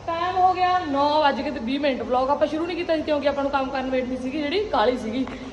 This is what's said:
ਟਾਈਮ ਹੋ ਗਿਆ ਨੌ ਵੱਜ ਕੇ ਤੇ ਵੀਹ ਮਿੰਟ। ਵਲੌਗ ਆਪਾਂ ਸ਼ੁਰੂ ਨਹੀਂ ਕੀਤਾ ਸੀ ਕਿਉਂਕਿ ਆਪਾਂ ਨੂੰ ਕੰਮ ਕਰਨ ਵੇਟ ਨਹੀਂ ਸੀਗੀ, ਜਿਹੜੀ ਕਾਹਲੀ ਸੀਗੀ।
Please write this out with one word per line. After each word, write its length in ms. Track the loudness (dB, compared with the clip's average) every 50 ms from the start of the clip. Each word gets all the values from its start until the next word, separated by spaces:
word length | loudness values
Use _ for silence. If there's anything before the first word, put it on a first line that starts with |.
| -6 -6
ਟਾਈਮ 280 | -4 -2 -2 0 2
ਹੋ 180 | 4 4 4 4
ਗਿਆ 260 | 4 2 2 2 2
ਨੌ 420 | 0 0 0 2 2 4 4 4
ਵੱਜ 200 | 4 4 2 0
ਕੇ 100 | -2 -4
ਤੇ 80 | -6 -4
ਵੀਹ 200 | -4 -4 -2 0
ਮਿੰਟ। 220 | 0 0 0 -2
ਵਲੌਗ 280 | -2 -2 0 0 2 2
ਆਪਾਂ 180 | 2 2 2 0
ਸ਼ੁਰੂ 180 | 0 -2 -4
ਨਹੀਂ 120 | -4 -4 -4
ਕੀਤਾ 180 | -2 -2 -2
ਸੀ 60 | 0
ਕਿਉਂਕਿ 260 | 0 0 -2 0 2 0
ਆਪਾਂ 160 | 0 0 0
ਨੂੰ 80 | 0
ਕੰਮ 180 | 0 0 -2 -2
ਕਰਨ 200 | -4 -4 -4 -2
ਵੇਟ 160 | -2 -2 -2
ਨਹੀਂ 120 | -2 -4 -4
ਸੀਗੀ, 240 | -4 -4 -4 -4
ਜਿਹੜੀ 240 | -2 -2 0 -2 0
ਕਾਹਲੀ 320 | 0 2 2 2 2 2 0
ਸੀਗੀ। 280 | -4 -4 -4 -4 -4 -4 -6 -10 -12 -14